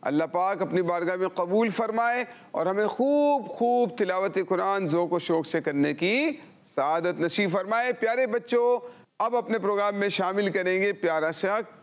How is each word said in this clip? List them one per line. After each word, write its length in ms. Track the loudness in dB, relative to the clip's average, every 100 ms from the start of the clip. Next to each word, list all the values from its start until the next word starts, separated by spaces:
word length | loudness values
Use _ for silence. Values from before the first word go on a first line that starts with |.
اللہ 220 | 0 0
پاک 380 | 0 0 0 0
اپنی 200 | -2 0
بارگاہ 340 | 0 0 0 0
میں 120 | -2
قبول 420 | -2 0 2 0
فرمائے 560 | 0 -2 0 0 0 -4 -10 -10
اور 140 | -4 -2
ہمیں 220 | 0 0
خوب 600 | 0 2 4 4 2 -2
خوب 500 | -2 0 2 0 0
تلاوت 400 | 0 0 0 -2 0
قرآن 380 | 0 2 0 0
ذوق 260 | 0 0
و 60 | -2
شوق 280 | 0 0 0
سے 140 | -2
کرنے 320 | -2 0 0
کی 380 | 2 0 2 0 -4 -14 -20 -10 -2
سعادت 440 | 0 2 0 -2
نصیب 320 | -2 0 0
فرمائے۔ 420 | 0 0 -2 0
پیارے 340 | 0 0 0 0
بچوں، 600 | -2 0 2 2 2 -2 -20 -20 _
اب 160 | -2 0
اپنے 240 | 0 -2
پروگرام 360 | 0 0 0 0
میں 140 | -2
شامل 400 | 0 -2 0 0
کریں 320 | 0 0 2
گے 120 | 0
پیارا 380 | 0 0 0 -2
سا 280 | -2 -2 -2 -4 -14